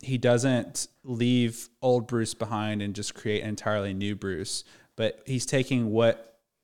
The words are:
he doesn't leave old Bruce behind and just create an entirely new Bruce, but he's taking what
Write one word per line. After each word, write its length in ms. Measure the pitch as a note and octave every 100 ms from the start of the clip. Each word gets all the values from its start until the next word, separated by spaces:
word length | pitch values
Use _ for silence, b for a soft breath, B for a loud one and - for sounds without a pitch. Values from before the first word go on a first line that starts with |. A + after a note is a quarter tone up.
he 160 | - B2+
doesn't 680 | B2 A#2+ C3 A#2+ - - - _
leave 640 | C3 A#2 B2 B2 A#2 A#2 - _
old 240 | C3 B2
Bruce 280 | A2 A#2+ A2+
behind 480 | - G#2+ G#2+ G#2+ G#2
and 120 | G2+
just 220 | G2 -
create 260 | - A2 G#2+
an 60 | G#2+
entirely 440 | G#2 A2 G#2+ G2
new 200 | F#2+ G2+
Bruce, 500 | G#2 G2 E2+ G#2+ - b b b -
but 240 | A2 -
he's 200 | - C3
taking 460 | - C3+ C3 B2+ A2+
what 480 | A2 A#2 A2+ - _ _ _